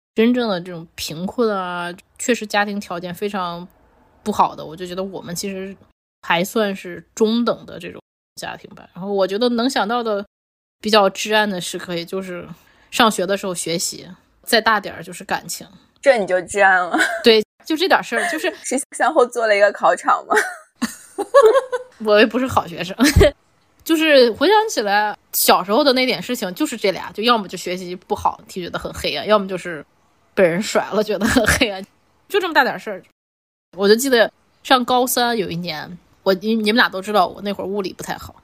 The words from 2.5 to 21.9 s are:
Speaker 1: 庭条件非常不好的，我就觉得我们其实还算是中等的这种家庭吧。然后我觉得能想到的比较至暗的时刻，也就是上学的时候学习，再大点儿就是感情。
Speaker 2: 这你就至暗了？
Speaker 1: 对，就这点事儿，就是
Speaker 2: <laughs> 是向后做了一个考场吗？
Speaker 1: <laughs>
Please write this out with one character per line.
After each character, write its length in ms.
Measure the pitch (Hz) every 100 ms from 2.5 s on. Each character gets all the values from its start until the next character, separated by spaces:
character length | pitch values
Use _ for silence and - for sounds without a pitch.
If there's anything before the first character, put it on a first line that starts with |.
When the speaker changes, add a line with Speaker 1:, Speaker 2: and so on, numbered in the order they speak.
| 208
Speaker 1:
庭 140 | 208 202
条 220 | - 175
件 120 | 175
非 160 | 185 208
常 380 | 202 175 170 180 _ _ _ _ _
不 80 | 214
好 240 | 208 170
的， 100 | -
我 120 | 147 160
就 100 | 180
觉 80 |
得 80 | 180
我 180 | 190 180
们 140 | 165
其 160 | 175 196
实 260 | 190 190 190 _ _ _ _
还 220 | - 170
算 300 | 196 226 202 196
是 280 | 180 175 - -
中 280 | 220 233
等 220 | 226 160 -
的 140 | -
这 100 | 175
种 100 | - - _ _ -
家 200 | 170 -
庭 140 | - -
吧。 120 | -
然 100 | 170
后 80 | 196
我 140 | 202 185
觉 100 | 202
得 120 | 247
能 200 | 233 254
想 200 | 262 202
到 160 | 240
的 200 | 233 202 208 _ _ _ _ _
比 80 | 214
较 220 | 214 196
至 240 | 190 214
暗 160 | 214 208
的 100 | 180
时 160 | - 180
刻， 200 | 185 170
也 80 |
就 180 | 170 190
是 260 | 190 175 160 170 _ _ _
上 180 | - 226
学 160 | 202 180
的 100 | 196
时 80 | 196
候 60 |
学 240 | 175 160 170
习， 320 | - - - 185 _ _
再 160 | - 226
大 180 | 226 208
点 160 | -
儿 80 | -
就 100 | 175
是 120 | 175
感 220 | 196 175 165
情。 180 | - - - _ _
Speaker 2:
这 160 | 277 240
你 80 |
就 160 | 185 185
至 180 | 175 202
暗 200 | 190 185
了？ 160 | 175 220 - -
Speaker 1:
对， 200 | 233 220 - _
就 120 | - 302
这 120 | 370
点 120 | 233
事 120 | 185 226
儿， 80 | 226
就 80 | 311
是 100 | 359
Speaker 2:
<laughs> 80 | -
是 180 | - 247 - -
向 160 | 254
后 140 | 311 247
做 220 | 240 226
了 80 | 202
一 20 |
个 140 | 202
考 240 | - 175 180
场 280 | 285 - -
吗？ 80 | 427 - - _ _ - - - -
Speaker 1:
<laughs> 880 | - 554 453 508 523 494 -